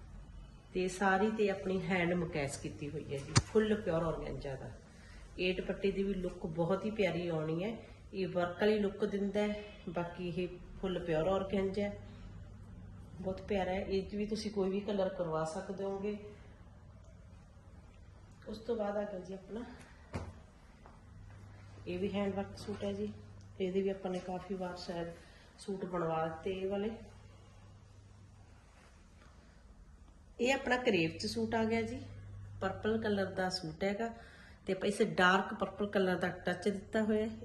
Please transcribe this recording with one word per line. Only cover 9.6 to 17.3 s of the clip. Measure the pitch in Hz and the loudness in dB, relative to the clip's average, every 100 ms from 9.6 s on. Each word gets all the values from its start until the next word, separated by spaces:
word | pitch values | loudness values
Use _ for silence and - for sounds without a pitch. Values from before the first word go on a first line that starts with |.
| - - 185 | -6 -10 -6
ਬਾਕੀ | 175 170 175 180 | -2 -2 -4 -4
ਇਹ | 170 175 180 - - | -2 -2 -4 -12 -4
ਫੁੱਲ | 190 175 | -2 -2
ਪਿਓਰ | 170 156 180 | 2 2 4
ਔਰਗੈਂਜਾ | 190 190 196 190 202 | 2 2 2 2 2
ਹੈ, | 202 - - - - - - - - - - - - - | -2 -4 -10 -12 -12 -12 -14 -14 -14 -14 -14 -14 -12 -6
ਬਹੁਤ | 190 185 | -4 -2
ਪਿਆਰਾ | - 196 180 | 0 2 2
ਹੈ। | 190 | 0
ਇਹ | 196 190 | 0 0
'ਚ | 185 208 | 0 -2
ਵੀ | 208 | 0
ਤੁਸੀਂ | 214 208 | 0 -2
ਕੋਈ | 202 190 | 0 2
ਵੀ | 202 | 2
ਕਲਰ | 208 196 190 | 0 2 2
ਕਰਵਾ | - 165 156 160 | 0 0 0 0
ਸਕਦੇ | 190 190 190 | -2 -6 -4
ਹੋਗੇ। | 196 196 208 208 - - - - - - - - - - - | -4 -2 -2 -4 -8 -14 -16 -18 -18 -18 -18 -18 -18 -18 -18